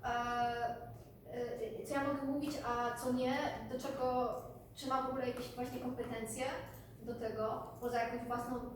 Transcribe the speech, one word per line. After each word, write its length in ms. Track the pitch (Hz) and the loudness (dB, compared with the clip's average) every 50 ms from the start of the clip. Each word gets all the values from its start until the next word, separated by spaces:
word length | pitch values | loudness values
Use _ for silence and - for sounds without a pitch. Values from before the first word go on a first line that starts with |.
| - | 2
e, 40 | 240 240 240 240 240 240 240 240 240 240 240 240 233 240 233 233 - - - - - - - - 226 233 247 240 233 240 - 220 214 220 208 | 2 2 2 2 2 4 4 4 4 4 2 0 0 0 -2 -6 -10 -10 -12 -12 -16 -16 -16 -12 -6 -2 -2 -2 -2 0 -2 -2 -2 -2 -4
e, 40 | - | -4
co 100 | - 285 | 0 2
ja 100 | 277 277 | 2 4
mogę 180 | 277 285 269 | 2 2 2
mówić, 280 | 277 269 277 285 294 294 - 277 - | 0 0 0 2 2 0 -2 0 0
a 300 | 240 240 240 240 240 240 - | 0 2 2 2 2 0 0
co 140 | 254 254 | 2 2
nie, 200 | 247 254 254 247 247 247 - - - - - - | 4 4 4 4 4 4 2 2 0 -2 -4 -4
do 60 | 254 254 | -4 -2
czego, 500 | - 269 269 269 254 254 247 254 247 233 - - - - - - - - - | -2 -2 0 2 2 4 4 4 4 2 2 -2 -4 -6 -10 -12 -14 -14 -12
czy 140 | - 277 262 | -6 0 2
mam 180 | 262 262 254 | 4 4 4
w 20 | 254 | 4
ogóle 200 | 262 269 254 247 | 2 2 2 0
jakieś 260 | 240 247 247 - - | 0 -2 -4 -6 -2
właśnie 260 | 247 247 262 262 254 | -4 -4 -2 -2 -4
kompetencje 640 | 254 247 247 240 233 233 233 226 220 214 - 254 254 262 277 - - - - - - - - - | -2 -2 -2 -2 -2 -2 -2 -2 -2 -4 -2 0 0 0 0 -2 -6 -8 -10 -14 -14 -16 -16 -10
do 120 | 220 233 240 | -6 -6 -4
tego, 520 | 226 226 220 214 220 220 220 - - - - - - | -2 -2 -2 0 2 2 2 2 0 -4 -6 -8 -2
poza 220 | 240 240 240 233 | -2 2 4 4
jakąś 240 | 226 233 240 240 240 | 2 2 0 -2 -2
własną 300 | 247 247 247 240 240 254 240 220 - - | 0 0 0 0 0 -2 -2 -2 -4 -6